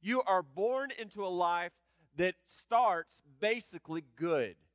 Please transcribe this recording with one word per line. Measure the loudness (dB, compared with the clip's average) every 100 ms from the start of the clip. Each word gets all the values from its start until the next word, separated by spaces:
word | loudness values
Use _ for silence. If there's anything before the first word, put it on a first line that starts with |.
you | 0 -2
are | 2 0
born | 0 -2 0 0 -4
into | -8 -12 -8
a | -4
life | 0 2 0 -4 _ _ _ _ 0
that | 0 0 _
starts | -20 0 4 4 2 -4 -14 _ -4
basically | -2 -2 -4 -16 -8 -8 -8 -6
good. | 0 0 0 -4 _